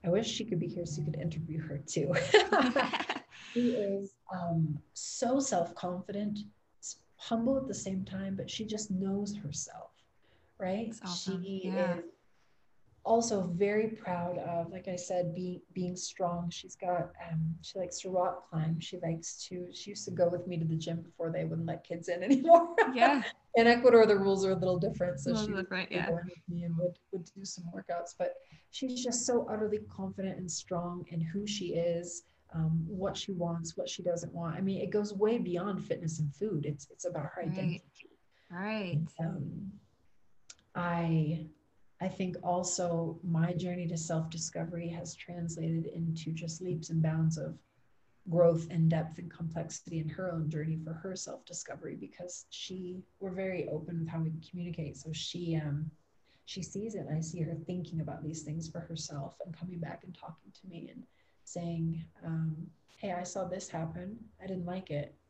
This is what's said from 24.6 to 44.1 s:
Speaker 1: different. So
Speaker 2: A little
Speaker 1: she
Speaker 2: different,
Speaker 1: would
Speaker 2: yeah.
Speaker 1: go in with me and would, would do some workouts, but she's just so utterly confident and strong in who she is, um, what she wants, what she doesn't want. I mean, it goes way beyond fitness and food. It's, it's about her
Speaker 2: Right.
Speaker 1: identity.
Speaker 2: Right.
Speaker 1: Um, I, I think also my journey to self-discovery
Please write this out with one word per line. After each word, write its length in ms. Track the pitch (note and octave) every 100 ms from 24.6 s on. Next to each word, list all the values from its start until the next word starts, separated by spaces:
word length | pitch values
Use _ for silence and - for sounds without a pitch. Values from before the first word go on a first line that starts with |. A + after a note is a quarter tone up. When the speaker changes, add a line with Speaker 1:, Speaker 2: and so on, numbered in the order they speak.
| F#3 F3+
Speaker 1:
different. 420 | G3 A#3 F3+ F3+
So 120 | -
Speaker 2:
A 20 |
little 140 | A3+ G#3+
Speaker 1:
she 60 | G3+
Speaker 2:
different, 340 | F#3 F#3 F#3
Speaker 1:
would 60 | -
Speaker 2:
yeah. 140 | -
Speaker 1:
go 60 | E3+
in 80 | F3
with 220 | F3 -
me 160 | F3 E3+
and 120 | E3
would, 220 | F3+ F3 _
would 140 | G4 E3+
do 100 | -
some 200 | G3 - E3+
workouts, 400 | F#3+ F#3+ F3 - -
but 160 | F3 - - - _
she's 340 | - B3+ B3
just 220 | B3 A#3 -
so 220 | A#3+ -
utterly 300 | G#3+ G#3+ G#3 G#3
confident 480 | - F#3+ F#3+ F#3+ F#3
and 140 | F3+
strong 540 | - - F3+ F3 F3 -
in 100 | E3
who 260 | D#3+ G3 G#3
she 260 | - F3 E3
is, 480 | E3+ E3+ F3 - - _ _
um, 300 | E3 D#3+ E3 D#3+
what 300 | G3+ F#3+ -
she 160 | -
wants, 420 | F#3 E3+ E3+ D#3+ -
what 140 | -
she 120 | -
doesn't 300 | F3+ E3+ E3
want. 220 | E3 E3+ D3
I 60 |
mean, 200 | F#3+ G3
it 80 | G3
goes 240 | G#3 G#3
way 240 | G3 G#3+ A#3
beyond 460 | F3+ F3 G3 F#3
fitness 360 | - - E3 C#3
and 140 | D3+
food. 320 | - G#3+ F3+ C#3+
It's, 220 | D3 -
it's 140 | - F3+
about 200 | E3 D3 -
her 60 |
Speaker 2:
Right. 100 | E3+
Speaker 1:
identity. 300 | F#3 F#3 E3+ - - - _ _ _ _
Speaker 2:
Right. 500 | F3 G3+ A3 F#3+ D#3 D#3+ -
Speaker 1:
Um, 520 | E3 F#3+ - - G3 - _ _ _ - - - - - _ -
I, 720 | F3 F3 E3+ D#3+ D3+ E3 D#3 - _ _ - _
I 80 | F#3
think 300 | - F#3+ -
also 760 | F3 F3+ F3+ - F3 E3+ E3 E3
my 300 | F3+ E3 E3+
journey 320 | F3+ F3+ F3+ E3+
to 100 | E3
self-discovery 880 | -